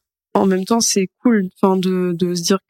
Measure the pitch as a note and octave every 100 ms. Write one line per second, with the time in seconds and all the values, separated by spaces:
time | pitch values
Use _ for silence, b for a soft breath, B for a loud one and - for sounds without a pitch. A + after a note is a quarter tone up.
0 | _ _ _ G3+ G3 F#3 F#3 A3+ - G3+
1 | F#3 _ B3+ A3 F#3 - G3 F#3+ F#3 F#3
2 | F3+ E3+ F3+ F3 E3+ F#3+